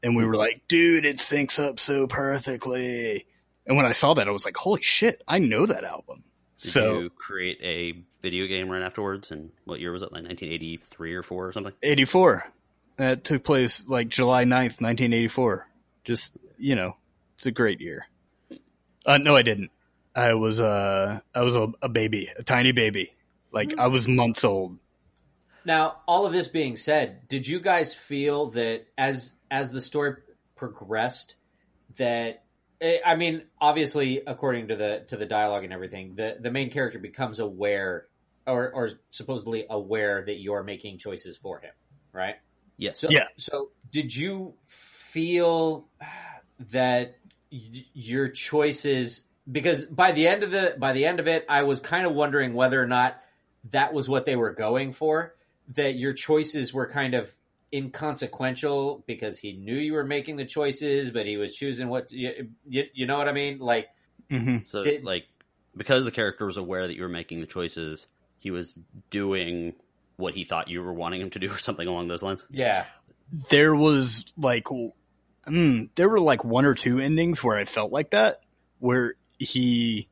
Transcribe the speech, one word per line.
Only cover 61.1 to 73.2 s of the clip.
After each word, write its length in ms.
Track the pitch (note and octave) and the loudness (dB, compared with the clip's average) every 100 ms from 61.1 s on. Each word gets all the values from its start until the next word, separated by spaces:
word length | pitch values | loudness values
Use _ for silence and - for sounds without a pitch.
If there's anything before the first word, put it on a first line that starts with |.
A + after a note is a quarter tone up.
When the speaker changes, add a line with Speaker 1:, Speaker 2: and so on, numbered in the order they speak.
Speaker 3:
but 160 | A2+ G#2 | -4 -4
he 100 | G#2 | -4
was 200 | G2+ - | -4 -6
choosing 320 | C#3 A#2+ B2+ | -6 -6 -4
what, 240 | B2 - | -4 -6
you, 380 | B2 B2+ - A#2+ A2+ D3 | -8 -8 -8 -12 -14 -6
you, 160 | C3 C#3+ | -4 -4
you 120 | C3 B2+ | -6 -2
know 120 | C#3+ | 0
what 100 | C#3+ | 0
I 40 | |
mean? 260 | C#3+ C#3+ C#3 | -2 -4 -4
Like, 300 | B2+ A#2 G#2+ _ _ _ _ | 0 0 -2 _ _ _ _
Speaker 1:
Mm-hmm. 280 | C3+ A#2 B2 - | -2 0 -2 -2
Speaker 2:
So, 160 | G#2+ | -4
Speaker 3:
did 220 | G2+ D3 | -2 -2
Speaker 2:
like, 220 | - F2+ - _ _ _ _ - | -2 -6 -6 _ _ _ _ -14
because 280 | G#2 C3 | 2 2
the 60 | B2+ | 2
character 360 | A2+ G#2+ - G#2 | -2 -2 -2 -6
was 100 | F#2 | -6
aware 300 | F2+ F#2 F2+ | -6 -4 -4
that 80 | D#2+ | -6
you 60 | |
were 60 | F2+ | -8
making 320 | E2+ E2+ E2 | -8 -10 -10
the 60 | D#2+ | -10
choices, 600 | - E2+ - D#2+ D#2 - _ _ _ | -6 -6 -6 -10 -10 -16 _ _ _
he 100 | G2 | -8
was 240 | F2+ E2+ - E2+ G2 - | -8 -8 -14 -20 -20 -8
doing 640 | G2+ G2 F#2+ E2+ F2 E2+ - _ _ _ - | -4 0 0 -2 -4 -6 -10 _ _ _ -8
what 180 | F2+ | -6
he 80 | E2+ | -6
thought 260 | E2+ E2 - | -6 -4 -4
you 140 | F2 | -8
were 100 | F2+ | -8
wanting 280 | E2+ E2+ F2+ | -6 -6 -6
him 100 | F#2+ | -8
to 80 | G2+ | -6
do 100 | F#2+ | -6
<laughs> 20 | |
or 60 | - | -6
something 280 | - F#2 F2 | -8 -6 -4
along 220 | F2 F2 | -4 -4
those 140 | F2 | -6
lines? 200 | G2 F#2+ - | -6 -8 -10
Speaker 3:
Yeah. 360 | C3+ B2 G2 - - _ _ | -4 0 0 -2 -14 _ _